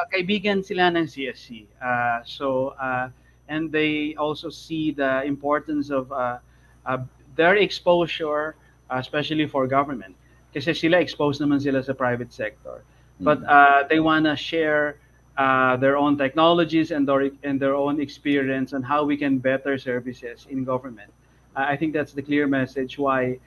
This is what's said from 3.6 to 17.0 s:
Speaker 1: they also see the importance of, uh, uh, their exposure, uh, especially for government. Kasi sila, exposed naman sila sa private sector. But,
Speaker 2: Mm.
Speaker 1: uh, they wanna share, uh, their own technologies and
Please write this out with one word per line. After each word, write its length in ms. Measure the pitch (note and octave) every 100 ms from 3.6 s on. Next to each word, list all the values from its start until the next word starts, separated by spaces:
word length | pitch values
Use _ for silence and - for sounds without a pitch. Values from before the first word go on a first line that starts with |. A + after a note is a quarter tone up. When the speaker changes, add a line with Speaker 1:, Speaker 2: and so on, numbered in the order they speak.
| D#3+
Speaker 1:
they 460 | D#3 D#3 D3+ D3+ D3+
also 320 | D3+ D3 D#3+
see 420 | - - D#3+ D#3
the 320 | C#3+ C3+ C3 C#3+
importance 640 | C#3+ C#3+ D3 D3 D3 C#3+
of, 180 | C3+ B2+
uh, 300 | C#3 B2 B2 - _ _ _ B2
uh, 100 | C3 B2+ _ - C#3
their 240 | E3 G3+
exposure, 960 | F#3+ - F3+ F3 E3 - D#3 D3+ D#3 - _ _ -
uh, 80 | B2+
especially 480 | B2+ D3+ D3 D#3
for 240 | D3 C#3+ C3
government. 480 | C3+ C#3+ B2+ F#2+ - _ _ _ D3+
Kasi 160 | C3+
sila, 240 | D3+ D#3+ F3
exposed 480 | D#3 - D3 C3+
naman 160 | D3 C#3+
sila 240 | C#3+ C3+
sa 80 | C3
private 400 | C3 B2 A#2+ A#2+
sector. 480 | - G#2+ - - - - _ _ -
But, 240 | C#3+ C#3+
Speaker 2:
Mm. 80 | -
Speaker 1:
uh, 280 | C#3+ C#3+ C#3 C#3
they 80 | D#3+
wanna 320 | D#3+ D#3 D#3
share, 640 | D3+ - E3 D#3 D3+ D3 D3 _ _ _ -
uh, 400 | C3+ C3 C3 B2+
their 240 | C3+ C#3+
own 160 | D3 C#3+
technologies 760 | C3+ D#3+ E3 F3 E3 D#3+ D#3
and 140 | D3+